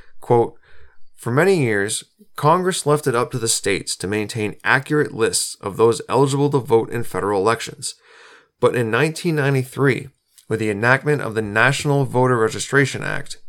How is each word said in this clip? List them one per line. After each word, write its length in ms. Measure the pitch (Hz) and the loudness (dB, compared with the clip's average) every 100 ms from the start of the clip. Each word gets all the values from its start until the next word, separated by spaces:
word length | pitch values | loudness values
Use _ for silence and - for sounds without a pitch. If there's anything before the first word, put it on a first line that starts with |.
| - - | -16 -14
quote, 340 | - 120 113 - _ - - - - - | 0 2 2 -4 _ -18 -18 -16 -16 -10
"For 140 | 120 | -2
many 300 | 131 185 180 | 2 2 2
years, 440 | 120 101 101 - - _ _ - | 2 0 0 -4 -10 _ _ -2
Congress 500 | 147 175 180 180 147 | 2 2 0 -2 0
left 220 | 147 143 | 0 0
it 80 | 117 | -2
up 160 | 117 | -2
to 60 | 127 | -4
the 100 | 110 | -2
states 480 | - 101 92 - - | -2 -2 -2 -4 -8
to 100 | 90 | -4
maintain 480 | 107 104 113 104 - | -4 -4 -4 -6 -4
accurate 500 | 107 131 139 151 131 | 0 0 2 0 0
lists 440 | - 110 - - - | 0 0 0 -6 -8
of 160 | 101 90 | -8 2
those 240 | 117 107 - | 4 4 0
eligible 400 | 117 139 139 143 | 2 2 2 2
to 100 | 139 | 0
vote 280 | 143 147 139 | 2 2 2
in 120 | 120 | -4
federal 380 | 113 92 98 101 | -4 -2 0 2
elections. 560 | 104 117 - - - - _ - - - _ _ | 2 0 -4 -12 -14 -14 _ -20 -20 -20 _ _
But 160 | 120 123 | 0 2
in 140 | 113 | 0
nineteen 440 | 117 160 160 175 | 2 0 0 -2
ninety-three, 720 | 151 139 135 127 - 139 110 - _ _ _ - | 0 2 0 -2 0 0 0 -6 _ _ _ -6
with 120 | 107 | -2
the 100 | 107 | -2
enactment 500 | 101 120 131 147 143 | 0 2 2 2 -2
of 140 | 110 | -2
the 80 | 107 | -4
National 640 | 104 107 123 143 147 143 123 | -2 2 2 2 0 0 2
Voter 320 | 123 127 120 | 2 2 2
Registration 640 | 110 104 - 139 135 104 | 0 -2 0 2 2 -2
Act, 340 | 98 101 - - | -6 -6 -8 -12